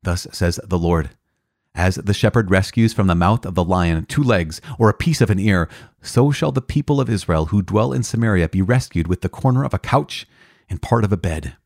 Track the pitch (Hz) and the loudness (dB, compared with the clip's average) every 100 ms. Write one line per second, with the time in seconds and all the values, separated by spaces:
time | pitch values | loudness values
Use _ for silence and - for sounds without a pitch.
0 | - 90 - - 90 85 - 90 85 85 | -4 -4 -6 -2 -2 -2 -4 -2 0 0
1 | 69 - _ _ _ _ _ - 90 95 | -2 -10 _ _ _ _ _ -2 -2 -2
2 | 98 101 110 113 98 95 92 - 113 - | -2 0 2 2 2 2 0 2 2 2
3 | 98 85 87 110 - 90 87 92 87 82 | 2 4 2 2 -2 -2 0 2 2 0
4 | - - 135 101 80 80 - 131 110 - | -2 0 2 2 0 -8 -14 2 2 2
5 | - 156 110 98 104 95 80 - - _ | -2 2 2 2 2 2 0 -8 -20 _
6 | - - 139 143 156 139 - - 143 143 | -2 2 2 2 -2 -2 -2 -4 0 -2
7 | 131 98 - 80 78 104 92 101 120 131 | 0 -2 0 -2 0 -2 0 0 0 -2
8 | 117 113 113 95 82 92 95 127 - 87 | -4 -2 0 2 2 0 2 0 0 -4
9 | 82 90 90 - 131 127 139 92 - 127 | -2 -2 -4 -2 0 0 -2 -4 -2 -2
10 | - - - _ _ _ _ 90 - 117 | -2 -12 -16 _ _ _ _ -10 -2 0
11 | 104 98 87 80 - - | 2 0 -2 -6 -8 -14